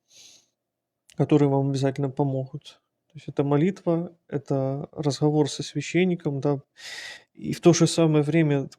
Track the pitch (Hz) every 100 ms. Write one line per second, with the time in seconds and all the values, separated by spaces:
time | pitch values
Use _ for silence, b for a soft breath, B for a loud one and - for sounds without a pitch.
0 | _ b b b b _ _ _ _ _
1 | _ - 139 151 143 139 139 135 135 131
2 | 139 123 143 135 131 147 - - _ _
3 | _ 143 - 147 143 143 180 190 175 165
4 | 175 - - 143 - 139 135 139 - -
5 | 147 127 151 151 139 - - 147 - 165
6 | 185 170 156 139 143 139 - _ B B
7 | B B B - - - 170 160 165 -
8 | 160 151 147 165 156 143 135